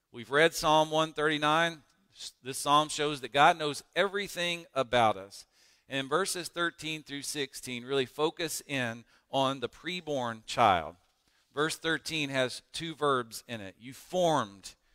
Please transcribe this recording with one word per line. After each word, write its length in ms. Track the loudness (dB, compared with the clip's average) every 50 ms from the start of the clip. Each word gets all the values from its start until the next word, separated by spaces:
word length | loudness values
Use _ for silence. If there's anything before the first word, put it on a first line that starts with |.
| _ _ _
We've 180 | -16 -10 0
read 220 | 4 4 4 4 4
Psalm 380 | 2 2 4 6 6 4 4
one 200 | 2 0 0 0
thirty-nine. 720 | -2 -2 0 0 0 0 0 2 2 2 2 0 -2 -6 -16 _ _ _ _ _ _ -16 -16 -16 -16 _
This 160 | _ -10 -10 -6
psalm 300 | 0 4 4 4 4 2
shows 320 | -2 -4 -2 -2 -2 -4
that 140 | -8 -2 4
God 260 | 6 6 6 6 4
knows 240 | -2 -6 -6 -6 -12 _ _ 0
everything 680 | 0 0 0 -4 -8 -6 -6 -4 -4 -4 -4 -6 -8 -6 _
about 440 | -2 -2 2 2 4 4 4 2 0
us. 280 | -6 -14 -18 -20 -20 _ _ _ _ _ _ _ _ _
And 100 | -6 -6
in 80 | -4 -2
verses 400 | -2 -2 0 -2 -4 -6 -6 -8
thirteen 560 | -4 -2 -2 -2 -4 -6 -8 -8 -8 -8 -10
through 200 | -10 -12 -10 -8
sixteen, 600 | -8 -4 -4 -6 -6 -6 -14 -12 -10 -10 -10 -6
really 220 | -2 0 0 0
focus 580 | -2 -2 -2 -2 -2 0 -2 -6 -6 -6 -8 -8
in 380 | -6 -4 -2 -2 -4 -6 -8 -14 _ _ _ _ _
on 300 | 0 0 0 2 0 -2
the 80 | -6 -8
preborn 760 | -8 -10 -10 -8 -8 -8 -6 -4 -4 -2 -2 -4 -4 -8 -10
child. 500 | -8 2 4 6 6 6 4 2 -4 -10 _ _ _ _ _ _ _ _ _ _ _ _
Verse 220 | -2 -2 -2 -2
thirteen 540 | -4 -2 -2 -2 -2 -2 -4 -4 -4 -4 -2
has 320 | 0 0 0 0 -2 -8 -14 _
two 240 | _ -8 -8 -8 -6
verbs 480 | 0 2 2 2 2 0 -4 -10 -16 -12
in 140 | -10 -12 -10
it. 160 | -10 -14 -16 _
"You 160 | -18 -18 -18
formed," 840 | -18 -16 -6 -2 2 2 4 4 2 0 -2 -6 -16 -18 -20 -20 _ _ _ _